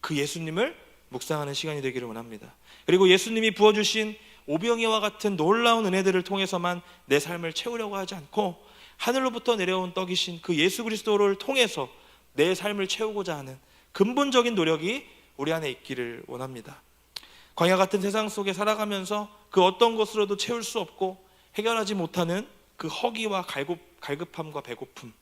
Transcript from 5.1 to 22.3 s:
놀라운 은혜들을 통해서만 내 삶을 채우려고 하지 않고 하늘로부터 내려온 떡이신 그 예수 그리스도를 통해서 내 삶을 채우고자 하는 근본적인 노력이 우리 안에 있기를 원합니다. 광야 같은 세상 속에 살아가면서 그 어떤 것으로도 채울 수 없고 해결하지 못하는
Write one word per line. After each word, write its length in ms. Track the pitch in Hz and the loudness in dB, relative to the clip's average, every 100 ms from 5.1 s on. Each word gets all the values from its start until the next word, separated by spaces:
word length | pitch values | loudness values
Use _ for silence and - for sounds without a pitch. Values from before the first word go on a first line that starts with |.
| - 208 190 | -2 -4 0
놀라운 500 | 156 220 233 226 214 | 4 4 6 4 2
은혜들을 360 | 190 190 185 | 2 2 2
통해서만 600 | 180 196 190 185 175 175 - - - | 0 -2 -2 -2 -2 -4 -8 -20 2
내 140 | 139 | 2
삶을 320 | 143 175 165 | 2 -6 -6
채우려고 440 | 156 240 233 214 196 | -6 -6 -6 -6 -6
하지 180 | 185 | -8
않고 500 | 196 143 - 202 175 - - - - | -10 -8 -2 -2 -2 -18 -20 -20 -6
하늘로부터 600 | - 254 262 233 226 226 | 0 0 0 -2 -2 0
내려온 380 | 185 185 185 | 2 0 -2
떡이신 460 | 175 185 180 - 170 | -4 -2 -2 -2 -6
그 140 | - 160 | -2 2
예수 280 | 170 190 | 2 2
그리스도를 520 | 226 220 220 208 202 196 | -4 -4 0 2 4 2
통해서 520 | - 269 233 - 131 - - _ _ | -2 2 2 0 -8 -10 -20 _ _
내 200 | 127 160 | 0 2
삶을 340 | 185 208 208 190 | 2 -4 -4 -4
채우고자 480 | - 220 208 180 156 | -4 -4 -4 -6 -6
하는 220 | 135 131 _ _ _ | -8 -16 _ _ _
근본적인 640 | - 196 247 285 254 240 | 0 2 4 2 4 2
노력이 500 | 220 160 160 165 254 - - _ - | 2 2 2 0 -4 -8 -20 _ -8
우리 160 | 143 | -4
안에 180 | 160 151 | -2 -4
있기를 540 | 127 - 127 120 117 - | -8 -10 -8 -6 -8 -12
원합니다. 560 | 127 131 127 107 - _ _ _ - - - - | -12 -10 -12 -16 -20 _ _ _ -18 -18 -20 -18
광야 220 | - 170 185 | 0 4 4
같은 240 | 190 208 | 4 2
세상 280 | 190 208 214 | 0 -2 -2
속에 240 | 208 196 | -2 -4
살아가면서 760 | 180 208 214 214 202 185 208 208 - _ | -2 0 0 -2 -4 -4 -6 -6 -14 _
그 120 | - | 4
어떤 340 | 185 190 233 226 | 4 6 2 4
것으로도 400 | 208 214 208 196 | -2 0 -2 -2
채울 260 | - 233 | -4 -4
수 180 | 220 233 | -4 -6
없고 440 | 180 - 190 185 _ _ _ - | -8 -4 -6 -6 _ _ _ -4
해결하지 380 | 214 226 208 | -2 0 0
못하는 520 | 208 196 - 170 | -2 -2 -2 0